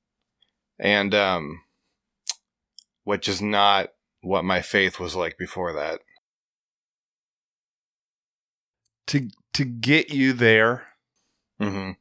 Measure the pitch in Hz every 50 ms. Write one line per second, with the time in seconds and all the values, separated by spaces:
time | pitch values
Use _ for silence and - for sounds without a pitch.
0 | _ _ _ _ _ _ _ _ _ _ _ _ _ _ _ - 98 101 104 101
1 | 101 101 107 104 98 95 92 85 76 71 78 87 _ _ _ _ _ _ _ _
2 | _ _ _ _ _ - - _ _ _ _ _ _ _ _ - _ _ _ _
3 | - 101 101 98 - 104 98 92 104 104 104 101 101 101 101 98 101 - _ _
4 | _ _ _ _ - 90 98 90 87 92 92 90 - - - 101 95 92 - -
5 | 90 82 78 92 85 85 - - 90 - - 92 90 85 78 73 73 80 82 -
6 | _ _ _ _ _ _ _ _ _ _ _ _ _ _ _ _ _ _ _ _
7 | _ _ _ _ _ _ _ _ _ _ _ _ _ _ _ _ _ _ _ _
8 | _ _ _ _ _ _ _ _ _ _ _ _ _ _ _ _ _ _ _ _
9 | - - - 143 127 98 - _ _ _ - - 139 123 120 117 110 135 147 160
10 | 156 151 147 135 131 135 127 120 120 113 110 110 110 117 123 127 - - _ _
11 | _ _ _ _ _ _ _ _ _ _ _ - 107 101 98 98 95 92 92 _